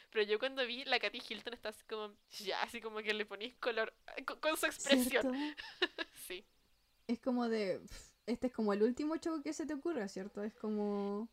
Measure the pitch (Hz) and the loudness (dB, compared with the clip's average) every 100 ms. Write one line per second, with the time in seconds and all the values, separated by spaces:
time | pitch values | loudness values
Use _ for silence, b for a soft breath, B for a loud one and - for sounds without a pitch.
0 | - 226 208 214 262 269 240 240 269 247 | -2 0 2 2 0 0 -2 -2 0 2
1 | 208 233 - 214 233 240 214 220 - 220 | 2 -4 -8 -8 -8 -8 -8 -10 -8 -6
2 | 208 208 _ - 202 165 226 233 220 214 | -6 -10 _ -8 -4 0 0 -2 -6 -2
3 | 214 214 208 196 233 - 247 226 220 - | 0 0 -2 -6 -10 -4 0 2 0 -4
4 | - - 277 - 311 311 320 - - 269 | -14 -10 -8 0 0 2 0 0 6 6
5 | 254 254 269 262 294 294 - - - - | 6 4 4 2 -2 -4 -12 -2 0 0
6 | 330 - - 180 - _ _ _ _ _ | -10 -10 -10 -10 -12 _ _ _ _ _
7 | - 240 262 247 233 226 190 147 - - | -4 -2 0 0 2 2 0 -2 -6 -16
8 | - _ - 240 254 - 214 202 220 247 | -18 _ -4 0 0 2 2 6 6 4
9 | 302 320 339 320 285 311 294 294 339 302 | 0 0 0 -2 -2 -4 -4 -2 -2 -2
10 | 202 - 202 - 214 - 214 214 208 202 | -2 -6 -8 -6 -6 -4 -2 0 0 0
11 | 202 202 226 | 0 -2 -6